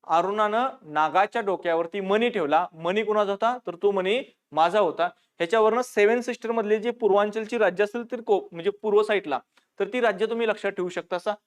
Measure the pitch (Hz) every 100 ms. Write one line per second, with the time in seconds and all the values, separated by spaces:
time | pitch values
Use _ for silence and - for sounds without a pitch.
0 | - 165 180 208 214 214 262 254 151 151
1 | 156 165 208 240 202 175 175 165 170 202
2 | 190 208 240 208 151 151 175 160 165 202
3 | 214 214 202 196 220 247 - 170 202 202
4 | 185 233 - _ _ 147 170 202 185 147
5 | 175 - _ _ 170 226 220 226 247 -
6 | 208 240 240 233 226 233 208 214 220 240
7 | 208 196 214 214 214 240 202 180 208 240
8 | 233 247 233 196 - 170 170 202 214 208
9 | 214 208 156 131 _ _ _ _ 196 247
10 | 233 190 214 233 233 214 202 196 180 170
11 | - 180 214 208